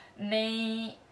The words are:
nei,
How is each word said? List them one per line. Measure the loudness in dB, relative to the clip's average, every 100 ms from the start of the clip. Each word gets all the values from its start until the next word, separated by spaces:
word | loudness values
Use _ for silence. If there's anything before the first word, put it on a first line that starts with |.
| -20 -8
nei, | 0 2 2 2 0 0 -4 -8 -18